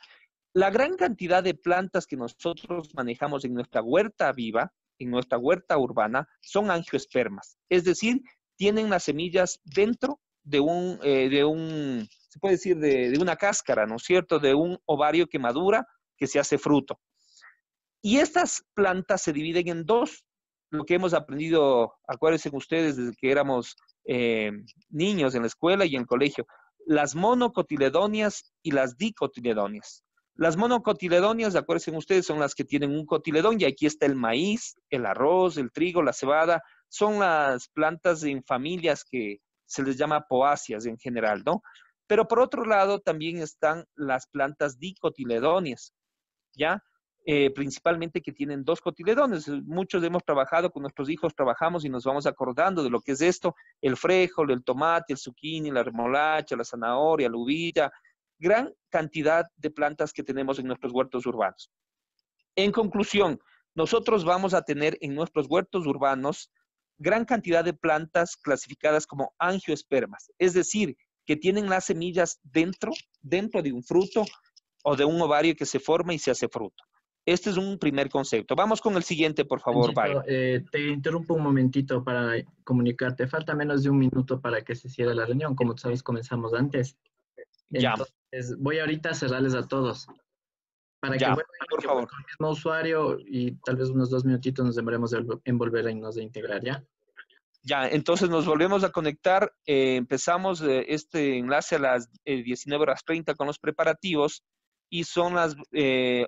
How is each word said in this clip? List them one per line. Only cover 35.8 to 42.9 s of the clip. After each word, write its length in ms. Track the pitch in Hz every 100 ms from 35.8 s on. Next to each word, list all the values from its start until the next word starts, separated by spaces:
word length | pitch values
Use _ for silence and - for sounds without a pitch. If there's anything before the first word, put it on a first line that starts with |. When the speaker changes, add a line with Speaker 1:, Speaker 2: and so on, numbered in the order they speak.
| 175 170
Speaker 1:
la 120 | 139
cebada, 480 | - 135 151 165 165 - _ _
son 300 | - 208 208
las 500 | 190 156 143 123 -
plantas 540 | - 156 165 180 160
en 200 | 151 135
familias 640 | - 131 143 180 160 139
que 340 | - 127 107 101 _ _ _
se 160 | -
les 160 | 135 131
llama 280 | 147 151 151
poáceas 600 | 127 139 147 - 110 117
en 100 | 113
general, 440 | 131 120 110 104
¿no? 180 | 117 196 - - _ _ -
Pero 200 | 214 214
por 140 | 233
otro 240 | 262 277
lado, 360 | 220 202 196